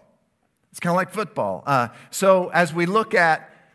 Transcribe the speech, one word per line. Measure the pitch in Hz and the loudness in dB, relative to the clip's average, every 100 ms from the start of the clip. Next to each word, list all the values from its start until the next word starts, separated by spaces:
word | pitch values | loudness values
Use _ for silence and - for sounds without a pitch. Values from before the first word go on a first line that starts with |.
| _ _ _ _ _ _ _ | _ _ _ _ _ _ _
It's | - | -8
kinda | 170 | -4
like | 175 185 | -2 -2
football. | 208 196 - 104 92 - | -6 -8 -6 -6 -6 -2
Uh, | 135 117 - - | -2 -2 -8 -14
so | - 190 190 180 | 0 4 4 2
as | 160 175 | 0 0
we | 165 175 | 0 -2
look | 208 220 | -2 0
at, | 202 170 156 - _ _ | 2 2 2 -4 _ _